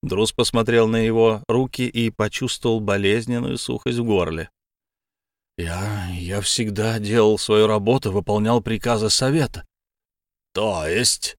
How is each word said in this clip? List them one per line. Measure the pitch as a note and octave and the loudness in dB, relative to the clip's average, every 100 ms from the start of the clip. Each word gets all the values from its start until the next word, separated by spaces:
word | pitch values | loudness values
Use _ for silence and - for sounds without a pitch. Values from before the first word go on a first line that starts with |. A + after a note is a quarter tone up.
Друз | - G2 A2 | -4 -2 -2
посмотрел | - A2+ A#2 A2+ A#2 A2+ | 0 0 0 2 4 4
на | A2+ | 2
его | A2+ A2+ A2+ G#2+ - | 2 4 4 2 0
руки | A#2 C3 - B2 | 0 0 -2 -4
и | A#2 A2+ | 0 -2
почувствовал | - G#2+ - B2+ - A#2+ A2+ | 0 -4 -2 -6 -2 0 0
болезненную | G#2 G2+ G2 A2 A#2 A#2+ B2+ A#2+ | 0 2 2 2 0 -4 -2 -6
сухость | - A#2+ - A#2+ | -6 -4 -2 -2
в | |
горле. | A#2 G2+ E2+ D#2+ D#2+ _ _ _ _ _ _ _ _ _ _ - | 2 2 2 -4 -8 _ _ _ _ _ _ _ _ _ _ -10
"Я... | E2+ F2 G2+ G#2 F2+ | -8 -6 -6 -6 -6
я | F2 F2 G2 | -8 -6 -4
всегда | G2 - A2 G2+ A2 A2+ | -2 -2 -2 -2 -2 -2
делал | G2+ A2+ G#2+ G#2 | 0 4 4 4
свою | - G#2+ G#2+ | 2 4 4
работу, | G#2+ G2+ C3 G#2+ | 4 2 0 0
выполнял | G2 F2 G#2 G#2+ A#2 | -2 0 0 2 2
приказы | G#2+ A2+ A#2+ A2+ G#2+ | 0 -4 0 0 0
совета". | - C3 D#3 C#3 - - _ _ _ _ _ _ _ _ | 0 2 0 -2 -6 -18 _ _ _ _ _ _ _ _
"То | - G#2+ F#2 D#2 | -4 -2 -2 -2
есть?" | F2+ A#2+ - - | 0 0 -2 -6